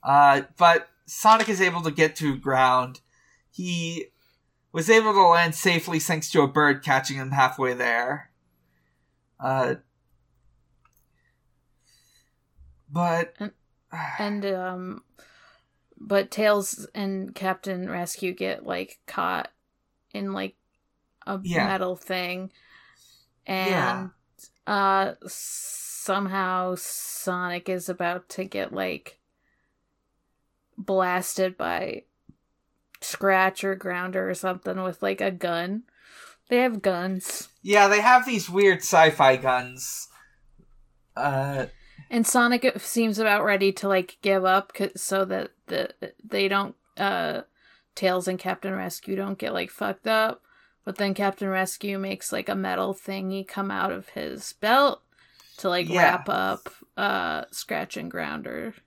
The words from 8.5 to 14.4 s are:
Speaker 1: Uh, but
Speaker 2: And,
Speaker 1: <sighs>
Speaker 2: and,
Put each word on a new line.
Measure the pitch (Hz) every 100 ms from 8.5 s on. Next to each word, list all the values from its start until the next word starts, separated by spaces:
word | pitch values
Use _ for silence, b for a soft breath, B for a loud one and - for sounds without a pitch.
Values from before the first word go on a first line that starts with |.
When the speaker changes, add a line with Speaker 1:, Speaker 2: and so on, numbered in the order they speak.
| _ _ _ _ _ _ _ _ _
Speaker 1:
Uh, | 131 135 127 - _ _ _ _ _ _ _ _ _ _ _ _ _ _ _ _ _ _ _ _ _ _ _ _ _ _ _ _ - _ _
but | 151 175 165 165 -
Speaker 2:
And, | 208 _ _ _ _
Speaker 1:
<sighs> | 165 160 -
Speaker 2:
and, | 208 208